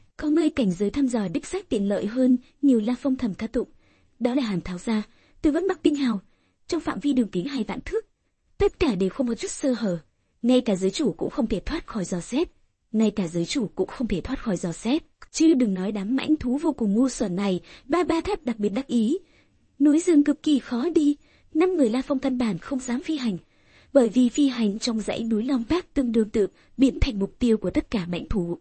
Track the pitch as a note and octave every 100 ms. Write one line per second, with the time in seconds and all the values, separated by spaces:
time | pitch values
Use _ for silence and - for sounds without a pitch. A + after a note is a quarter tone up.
0 | _ - D4+ D#4 D#4 D4 G3 E3+ G3+ C#4+
1 | C4 A#3 F#3+ C#4 - F#4+ - G#3+ G3+ G3+
2 | G#3 B3 B3+ B3+ - _ C#4+ A#3 A3 B3
3 | C#4+ C4 A3+ F3 G#3+ A#3+ - - _ _
4 | _ - A#3+ C#4 A3 F3 F#3 F3+ - G#3+
5 | - _ _ _ D#4 D#4 F#4 F#4 D#4+ C#4+
6 | B3+ G3+ - _ _ _ - E4 - -
7 | C#4+ B3+ G#3 F3+ C#4 C4+ G#3 C4+ - A4
8 | - _ _ _ _ - G4+ - D#4 F#3
9 | F#3+ - A#3+ A3+ G4 - C#4 A3+ G#3 E3+
10 | - _ _ _ A#3 B3+ B3 F#3 F#3+ B3
11 | A#3+ - - - A#3 G3 - E4 - G#3+
12 | F3 F3+ - C4+ - _ _ _ _ G#3+
13 | - - E3+ E3+ E3+ D4 G3 - F#4 -
14 | A#3 F3+ - C4+ A#3 E3+ E3+ - A3 D#4
15 | - _ - - D#4+ C4 A3 F#3 G3 G#3
16 | G3 C4 - D#4 B3 C#4 D#4+ - G#3+ G#3+
17 | C4 - G#3 F3 G3+ F3+ - - - E4+
18 | D#4 E4 F#4 G#4 B3 A3+ G#3 G3+ C4+ A#3+
19 | A3 F#4+ - _ _ _ _ - D4 D4+
20 | F4+ D4 D4 C#4+ D4+ C4+ - A#3+ E4 D#4+
21 | C#4+ C#4+ _ _ _ D#4 F#4 F4 A3+ B3+
22 | - C4+ C4+ B3 A3+ E3+ - C4 B3 B3
23 | E4 D4+ A#3+ F3 - _ _ _ _ C#4
24 | A3+ B3 A#3+ - C#4 A#3 G#3 A3 B3 A3
25 | G#3 - A3+ G#3+ C4 B3+ A3+ F4 - C#4+
26 | B3 A3+ G#3+ - F#3+ _ _ - C4 -
27 | C4+ G3+ G3 - A#3+ G#3+ F3+ D4+ - G#3+
28 | E3+ F3 - G#3 E3+ -